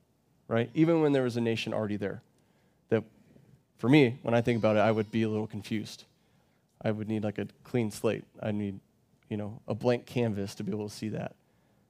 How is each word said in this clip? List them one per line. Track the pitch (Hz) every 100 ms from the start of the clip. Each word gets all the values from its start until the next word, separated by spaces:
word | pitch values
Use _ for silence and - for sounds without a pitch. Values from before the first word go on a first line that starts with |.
| _ _ _ _ -
right? | 113 120
Even | 135 160 165
when | 151
there | 139
was | 127 120
a |
nation | 117 110 -
already | 107 107 104
there. | 101 113 - _ _ _ _ _ -
That, | 113 107 _ _ - _ _ _ _
for | 113
me, | 151 123 127
when | -
I | 117
think | 117 117
about | 107 107
it, |
I | 104
would | 110 107
be | 113
a | 110
little | 107 110
confused. | 107 - 110 110 - - _ _ _ _ _ _ -
I | 113
would | 107 107
need, | 110
like, | 104 101
a | 101 -
clean | - 127 110
slate. | - 117 104 - -
I | 107
need, | 104 101 98 - _ _ _ -
you | 107
know, | 104 104 -
a | 107
blank | 123 120 -
canvas | 127 117 101 101 -
to |
be | 104
able | 104 104
to | -
see | 107
that. | - - - _ _ _ _ _